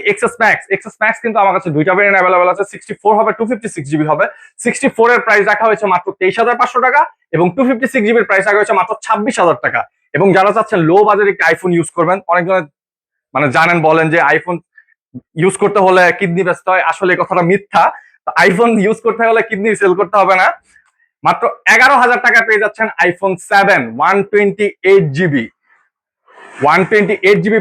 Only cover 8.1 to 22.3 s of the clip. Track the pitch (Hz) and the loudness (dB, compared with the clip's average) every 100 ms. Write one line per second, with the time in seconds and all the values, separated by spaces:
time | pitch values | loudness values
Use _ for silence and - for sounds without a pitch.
8.1 | 233 - 196 202 208 202 196 185 214 - | 0 0 0 0 0 0 0 -2 -8 -4
9.1 | 208 214 226 175 143 135 117 - _ _ | -4 -2 0 0 0 -4 -6 -8 _ _
10.1 | 139 196 185 202 214 220 202 156 190 214 | 0 2 2 2 0 -2 -2 2 2 4
11.1 | 202 202 185 165 160 185 170 156 175 165 | 2 0 0 -2 0 0 -2 -2 -4 -2
12.1 | 190 180 180 175 190 147 _ _ _ _ | -2 -2 -2 0 -2 -4 _ _ _ _
13.1 | _ _ 135 143 151 165 175 156 160 160 | _ _ -4 0 0 2 2 2 2 2
14.1 | 165 143 156 180 170 - _ _ _ _ | 0 2 0 -2 -10 -12 _ _ _ _
15.1 | 123 - 165 185 185 202 202 190 185 175 | -20 -14 -2 -2 0 0 2 4 4 2
16.1 | 170 190 170 180 175 185 185 165 - 185 | 0 -2 -2 -2 -4 -2 -2 -2 -2 -2
17.1 | 175 170 180 170 196 - 170 196 - - | -2 -2 -2 0 0 0 0 0 -2 -18
18.1 | _ - - 185 190 233 226 196 214 233 | _ -6 0 2 2 2 2 0 -2 -4
19.1 | 208 226 226 226 190 220 196 196 180 185 | -2 0 0 -2 -4 -4 0 0 0 0
20.1 | 208 185 185 196 - _ _ _ _ _ | 0 2 2 0 -2 _ _ _ _ _
21.1 | _ 160 175 233 - 185 226 262 262 240 | _ -2 -2 -4 -4 0 2 4 4 2
22.1 | 240 240 | 2 2